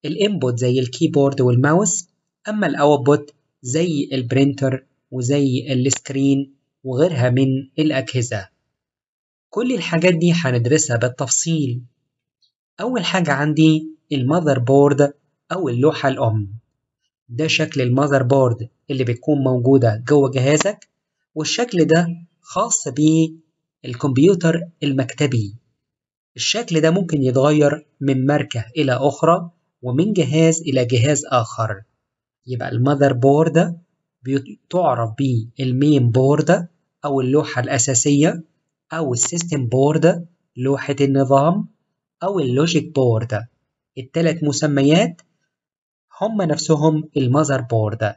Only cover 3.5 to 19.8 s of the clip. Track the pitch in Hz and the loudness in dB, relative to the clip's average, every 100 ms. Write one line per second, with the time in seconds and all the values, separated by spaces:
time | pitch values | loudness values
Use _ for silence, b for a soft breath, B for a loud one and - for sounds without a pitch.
3.5 | _ 123 147 180 147 - 135 120 127 139 | _ -6 -2 -2 -2 -4 -6 -2 0 0
4.5 | 135 135 127 _ _ _ 127 123 143 139 | 0 -4 -4 _ _ _ -8 -2 0 0
5.5 | 123 123 131 131 - - 135 139 139 139 | -2 -2 -2 0 -2 -6 0 2 2 -2
6.5 | _ _ _ 131 127 175 143 123 123 135 | _ _ _ -6 0 0 2 2 2 2
7.5 | 131 131 - 151 135 127 127 117 107 - | -2 -6 -2 -2 -2 -4 -6 -4 -8 -10
8.5 | _ _ _ _ _ _ _ _ _ _ | _ _ _ _ _ _ _ _ _ _
9.5 | 208 254 233 - 170 180 165 175 165 131 | -4 -2 -4 -2 0 2 2 2 2 0
10.5 | 123 117 151 - 117 123 123 131 - 165 | 0 2 0 0 -2 -2 -4 -4 -2 -2
11.5 | 160 135 120 123 _ _ _ _ _ _ | -2 -2 -6 -10 _ _ _ _ _ _
12.5 | _ _ - 220 247 175 190 165 139 151 | _ _ -8 -4 -4 -2 -2 0 0 0
13.5 | 151 156 156 156 - _ 143 127 170 151 | 4 4 4 -2 -18 _ -4 0 0 0
14.5 | 127 120 139 143 139 143 - _ _ _ | 0 2 4 4 4 0 -2 _ _ _
15.5 | 185 151 120 147 156 135 135 120 107 98 | -6 -4 0 0 2 -4 0 -2 -2 -6
16.5 | 110 _ _ _ _ _ _ _ 120 156 | -12 _ _ _ _ _ _ _ -6 -2
17.5 | - 156 135 123 127 139 139 120 139 127 | -2 -2 -2 0 0 2 0 2 2 2
18.5 | 113 117 _ - 135 120 120 - 143 131 | 0 -8 _ -10 -4 -4 -4 -2 0 0
19.5 | 127 120 135 | 0 4 4